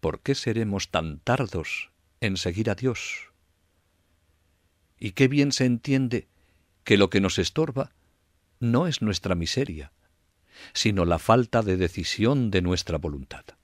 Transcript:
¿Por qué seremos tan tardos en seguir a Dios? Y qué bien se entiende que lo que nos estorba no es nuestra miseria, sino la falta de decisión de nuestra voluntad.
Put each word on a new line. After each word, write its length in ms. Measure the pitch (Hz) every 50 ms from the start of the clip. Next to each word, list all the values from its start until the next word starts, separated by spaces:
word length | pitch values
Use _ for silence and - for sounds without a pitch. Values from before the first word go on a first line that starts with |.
¿Por 220 | - 80 78 - _
qué 120 | - 139
seremos 560 | - - - 110 110 113 107 98 98 - -
tan 300 | - 87 82 80 76 73
tardos 720 | _ - 120 139 139 95 - 92 78 - - - - - _ _ _ _ _ _
en 160 | - 107 95
seguir 320 | 90 - - 87 98 110 117
a 60 | 101
Dios? 540 | - 123 131 117 - - - - - - - _ _ _ _ _ _ _ _ _ _ _ _ _ _ _ _ _ _ _ _ _ _ _ _ _ _ _ _ _ _ _ _ _ _
Y 140 | - 107 95
qué 160 | - 139 131
bien 240 | 139 147 143 143 131
se 140 | - 131
entiende 600 | 127 123 117 _ - 139 135 135 123 120 117 - _ _ _ _ _ _ _ _ _ _ _ _
que 140 | - 110
lo 140 | 98 101 92
que 100 | - 101
nos 180 | 98 95 - -
estorba 540 | 92 - - - 156 151 123 131 - - _ _ _ _ _ _ _ _ _ _ _ _ _ _
no 300 | - 117 117 123 170 180
es 140 | 147 - -
nuestra 340 | 107 98 - - 101 92
miseria, 560 | 87 85 82 - - 139 - 87 78 71 69 _ _ _ _ _ _ _ _ _ _ _ _ _ - - - _
sino 320 | - - 110 104 95 87
la 160 | 85 85 82
falta 420 | - - 113 123 123 113 - 117 110
de 140 | 104 92
decisión 760 | 92 92 85 - - 85 - - - 104 113 139 143 123 110
de 100 | 95 95
nuestra 380 | 87 90 90 90 - - 87 76
voluntad. 460 | 71 76 71 69 65 - - - - - - _